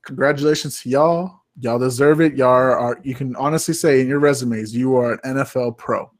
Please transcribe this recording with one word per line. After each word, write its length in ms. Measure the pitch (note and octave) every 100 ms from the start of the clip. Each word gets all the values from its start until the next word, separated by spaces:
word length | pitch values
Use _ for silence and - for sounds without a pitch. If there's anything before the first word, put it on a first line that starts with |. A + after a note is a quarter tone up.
Congratulations 760 | - C3+ C#3 C#3+ D3+ D#3 D3 -
to 80 | B2
y'all. 500 | C3+ D#3 E3+ F#3 _ _ -
Y'all 180 | A#2+ A#2+
deserve 400 | B2+ A#2+ C#3+ D3+
it. 160 | E3 C3+
Y'all 140 | B2+
are, 500 | B2+ C3 B2 A#2+ B2
you 140 | C3+ B2
can 180 | C3+ B2
honestly 360 | C#3 D#3+ -
say 280 | D#3+ E3+ C3
in 80 | C3
your 100 | C#3+
resumes, 560 | D3 C3 B2 A2+ G#2+ A#2
you 220 | C3 B2+
are 160 | A#2+
an 60 | A2+
N 160 | C3 C3+
F 160 | C3+ B2+
L 160 | A#2+
pro. 400 | A#2 - A2+ - _